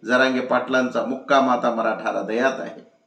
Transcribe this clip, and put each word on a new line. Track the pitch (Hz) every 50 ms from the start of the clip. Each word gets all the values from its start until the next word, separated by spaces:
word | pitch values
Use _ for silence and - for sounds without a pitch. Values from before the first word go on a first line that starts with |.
| -
जरांगे | 107 123 127 131 131 131 123
पाटलांचा | 117 - 131 123 120 - 131 127 127 120 - 127 113
मुक्काम | 117 131 127 - - 143 135 131 127
आता | 123 120 - 123
मराठा | 117 113 110 113 110 110 - 107
हृदयात | 98 95 98 95 110 117 160 170 170 -
आहे. | - - - - - - _ _ _